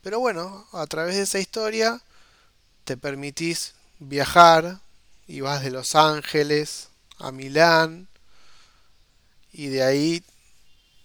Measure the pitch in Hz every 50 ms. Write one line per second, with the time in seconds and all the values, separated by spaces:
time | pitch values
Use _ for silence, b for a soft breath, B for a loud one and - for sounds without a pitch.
0 | _ 190 208 233 254 240 202 165 175 190 196 202 208 _ - 180 151 151 - 156
1 | 165 175 190 202 196 196 - 196 190 - - 220 220 214 220 220 220 226 240 247
2 | _ b b b b b b b b b b b _ _ _ _ _ - 131 127
3 | - 143 139 139 139 143 139 - 165 165 165 - - - _ _ _ _ _ -
4 | 151 135 143 143 139 - - 180 175 165 165 160 160 175 185 190 - - - -
5 | _ - - - _ - - 139 135 139 143 143 135 139 127 131 123 - - 156
6 | 156 156 151 151 147 - - 151 147 147 151 151 151 - - - - - _ _
7 | _ _ - - - 131 131 131 135 135 139 151 165 170 165 160 160 160 160 175
8 | 185 - - - b b b b b b b b b b b b b b b _
9 | _ _ _ _ _ _ _ _ - _ - - 147 139 135 131 131 131 139 143
10 | 147 160 170 175 - _ _ _ _ _ - - - - - _ _ _ _ -